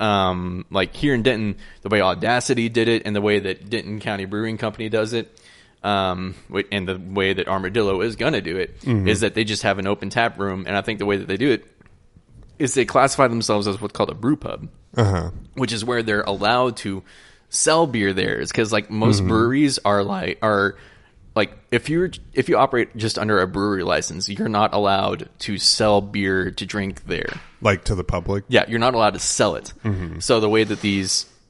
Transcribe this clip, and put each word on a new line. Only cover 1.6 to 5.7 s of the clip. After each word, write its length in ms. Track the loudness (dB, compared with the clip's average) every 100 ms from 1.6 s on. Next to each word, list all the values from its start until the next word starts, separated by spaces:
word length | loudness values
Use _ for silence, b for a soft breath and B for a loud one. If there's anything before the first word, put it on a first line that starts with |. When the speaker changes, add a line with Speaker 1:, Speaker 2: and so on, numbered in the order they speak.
| b b
Speaker 1:
the 60 | 0
way 120 | 2
Audacity 680 | 2 2 0 0 2 0 2
did 200 | 2 2
it 140 | 2
and 100 | 0 0
the 40 |
way 200 | 2 2
that 280 | 0 -6 -6
Denton 320 | -6 -6 -8
County 240 | -6 -6
Brewing 320 | -6 -4 -4 -4
Company 320 | -6 -6 -2
does 240 | 0 0
it, 260 | -2 -6 b b b b